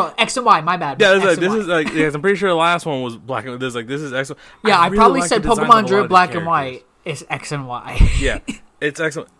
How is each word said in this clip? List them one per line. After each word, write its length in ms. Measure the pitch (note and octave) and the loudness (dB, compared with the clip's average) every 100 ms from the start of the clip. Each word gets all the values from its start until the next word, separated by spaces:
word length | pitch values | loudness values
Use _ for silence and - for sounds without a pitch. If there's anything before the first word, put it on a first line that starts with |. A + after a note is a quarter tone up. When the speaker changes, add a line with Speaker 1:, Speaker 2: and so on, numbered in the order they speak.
Speaker 1:
White? 140 | E3 - | 0 -2
Speaker 2:
no. 60 | |
X 120 | A3 B3+ | -4 0
and 80 | A#3 | 2
Y, 140 | F3 | 2
my 160 | E3 F3+ | 2 -4
bad. 220 | D3 C3+ | -4 2
Speaker 1:
Yeah, 160 | G3+ F#3+ | 4 4
it's 100 | F#3+ | 4
Speaker 2:
X 0 | |
Speaker 1:
like, 120 | D#3 | 2
Speaker 2:
and 60 | |
Speaker 1:
this 80 | F3+ | 0
Speaker 2:
Y. 60 | A3 | -2
Speaker 1:
is, 80 | F3+ | -2
like, 260 | E3 D3 | -2 -2
yeah, 120 | D#3+ D#3 | -2 -2
'cause 100 | D3 | 0
I'm 60 | |
pretty 160 | F#3+ F#3+ | -2 0
sure 120 | G3 | 0
the 60 | E3 | 2
last 300 | E3+ E3+ E3 | 2 0 -2
one 160 | C3 | -6
was 140 | B2 A2+ | -6 -10
Black 280 | A#2 A#2+ B2+ | -8 -8 -6
and, 140 | B2 | -8
this, 160 | C3 A#2+ | -6 -6
like, 100 | A2+ | -8
this 140 | C#3 | -8
is 120 | D3 | -6
X. 180 | B2+ C3+ C#3+ - - G#3+ | -6 -8 -12 -20 -4 2
Speaker 2:
Yeah, 140 | F#3+ | 4
I 60 | E3+ | 4
Speaker 1:
really 120 | G3+ | 4
Speaker 2:
probably 220 | A#3 C4+ | 4 4
Speaker 1:
like 80 | - | 0
the 60 | A3+ | 0
Speaker 2:
said 60 | |
Speaker 1:
designs 140 | A3+ A3 | 0 0
of 40 | |
a 40 | D#3 | 4
Speaker 2:
Pokemon 60 | |
Speaker 1:
lot 140 | A3 F#3+ | 4 4
Speaker 2:
Drip 120 | G3+ | 0
Speaker 1:
of 40 | F3+ | 4
these 40 | |
Speaker 2:
Black 240 | F#3 F3+ E3 | 2 2 -2
and 100 | E3 | -2
Speaker 1:
characters. 20 | |
Speaker 2:
White. 380 | D#3 C3 B2+ _ _ F3 | -2 -2 -12 _ _ -12
It's 180 | C#3 - | -12 -10
X 220 | C#3+ - | -10 -8
and 140 | D3 B2+ | -10 -8
Y. 440 | A#2+ B2+ A#2+ - | -12 -6 4 4
<laughs> 60 | - | 4
Speaker 1:
Yeah, 200 | C3+ G2+ - - _ - | 0 -4 -8 -14 _ -6
it's 180 | D3 D3+ | -6 -4
excellent. 300 | D#3+ D3+ - | -6 -6 -14